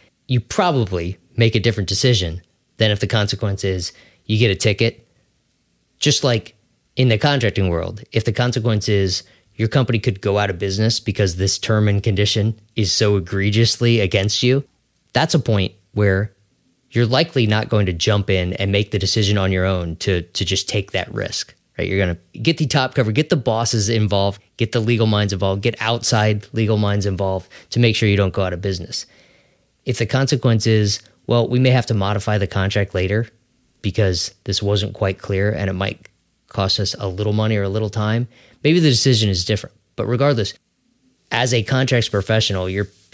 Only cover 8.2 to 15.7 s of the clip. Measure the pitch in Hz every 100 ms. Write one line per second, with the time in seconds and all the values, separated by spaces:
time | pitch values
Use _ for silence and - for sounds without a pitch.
8.2 | 113 104 123 120 113 110 107 104 98 92
9.2 | - _ _ - 110 143 120 117 113 95
10.2 | 101 101 101 87 98 95 110 - - 98
11.2 | 98 85 95 - - 110 104 101 107 98
12.2 | 104 113 104 110 _ - 98 - 107 101
13.2 | 87 98 98 104 117 - 120 117 95 104
14.2 | 101 - 123 131 139 _ _ _ _ 123
15.2 | 160 156 - 104 92